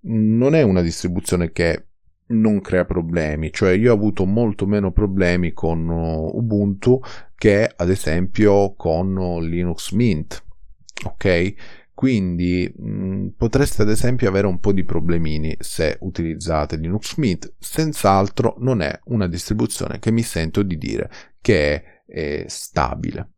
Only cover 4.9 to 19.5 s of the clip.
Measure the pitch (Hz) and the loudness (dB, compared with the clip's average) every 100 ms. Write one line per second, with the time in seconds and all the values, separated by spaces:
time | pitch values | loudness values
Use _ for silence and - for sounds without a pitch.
4.9 | 90 104 95 90 87 85 - 82 82 82 | 2 2 2 2 2 0 -2 -2 0 -2
5.9 | 82 82 80 78 - 117 104 101 98 127 | -2 -2 -2 -4 -4 -2 0 0 0 2
6.9 | 131 - - - - 107 101 113 - 87 | 2 0 -12 -14 0 2 4 0 0 0
7.9 | 95 - 82 95 - 104 98 98 - 85 | 0 0 0 0 4 4 4 2 -2 -2
8.9 | 80 95 95 92 85 82 87 87 85 - | 0 0 -2 -2 -2 -2 -2 -2 -4 -4
9.9 | 98 120 78 - - - - - - - | 0 2 0 -4 -10 -14 -18 -20 -20 -18
10.9 | - - - 101 85 95 - - - - | -10 -8 -2 2 2 0 -4 -14 -18 -18
11.9 | - 131 113 92 87 90 90 90 - 110 | -2 0 2 0 -2 0 0 -2 -6 -8
12.9 | 101 95 98 98 - 117 - 143 - 104 | -6 -6 -6 -6 -2 0 2 2 4 4
13.9 | 107 123 127 107 98 101 90 104 98 90 | 4 2 2 2 2 2 2 4 4 4
14.9 | 87 82 85 78 78 78 101 - - 78 | 2 2 2 2 0 -2 -4 -6 -2 -2
15.9 | - 92 - 82 78 82 78 76 80 82 | -2 -8 -6 -6 -4 -2 -2 0 -4 -4
16.9 | 208 - - 139 - - - - - 160 | -4 -4 -2 -2 -2 -6 -14 -8 -4 -4
17.9 | - 98 98 98 - 117 - 127 113 76 | 0 2 4 2 0 -2 -2 -2 0 -2
18.9 | - - 113 90 82 - | -6 -4 -2 -2 -4 -4